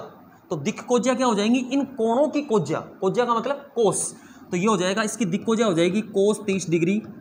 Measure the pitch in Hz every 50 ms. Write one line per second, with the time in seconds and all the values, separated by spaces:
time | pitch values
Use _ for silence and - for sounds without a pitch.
0 | - - - - - - - - _ - 175 151 135 - - - - - 247 240
1 | - 247 202 220 262 247 214 196 202 226 247 269 247 247 269 277 269 - - -
2 | 220 226 247 262 302 294 - 285 294 - 220 208 147 - 147 113 - - - -
3 | 190 190 170 233 240 233 233 226 233 262 285 277 - - - 233 226 185 - -
4 | - - - - - - - - - - 185 180 185 226 214 170 180 185 196 220
5 | 214 208 - - 240 170 175 196 - 233 226 208 233 214 165 160 170 180 185 214
6 | - - - 196 196 208 208 208 - 202 190 180 - 160 165 170 165 180 202 214
7 | - - - -